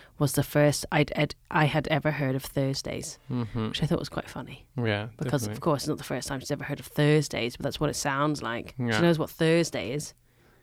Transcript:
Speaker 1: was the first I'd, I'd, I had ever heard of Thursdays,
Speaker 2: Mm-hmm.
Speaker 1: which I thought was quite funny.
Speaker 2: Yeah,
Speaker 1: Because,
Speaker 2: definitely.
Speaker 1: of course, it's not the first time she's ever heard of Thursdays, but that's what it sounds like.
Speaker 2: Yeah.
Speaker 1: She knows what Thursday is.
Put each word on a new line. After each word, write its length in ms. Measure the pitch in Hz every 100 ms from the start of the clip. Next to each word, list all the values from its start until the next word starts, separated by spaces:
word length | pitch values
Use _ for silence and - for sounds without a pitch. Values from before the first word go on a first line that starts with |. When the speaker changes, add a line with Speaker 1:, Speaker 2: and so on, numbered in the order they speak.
| - -
Speaker 1:
was 140 | 143
the 100 | -
first 420 | 135 147 147 143 -
I'd, 200 | 156 147 -
I'd, 180 | 151 - -
I 160 | 170 151
had 220 | 151 135
ever 220 | 151 151
heard 240 | 147 139 135
of 80 |
Thursdays, 760 | - - 135 135 - 135 143 - -
Speaker 2:
Mm-hmm. 380 | 127 113 120 110
Speaker 1:
which 120 | -
I 60 | 147
thought 100 | 170
was 100 | -
quite 200 | - -
funny. 360 | - - - - -
Speaker 2:
Yeah, 300 | 117 104 110 -
Speaker 1:
Because, 240 | 139 143
Speaker 2:
definitely. 120 | 107
Speaker 1:
of 80 | 110
course, 200 | 165 139
it's 40 | -
not 80 | 151
the 60 |
first 240 | - 135 -
time 120 | 135
she's 120 | -
ever 120 | 143
heard 160 | - 143
of 60 | 131
Thursdays, 680 | - 147 151 143 - 117 -
but 60 |
that's 160 | 139 -
what 100 | 147
it 60 | 127
sounds 480 | 147 135 151 143
like. 320 | 113 120 - -
Speaker 2:
Yeah. 140 | 120 110
Speaker 1:
She 60 |
knows 160 | 170 160
what 120 | 156
Thursday 600 | - 160 170 165 127 95
is. 220 | 143 151 - _ _ _ _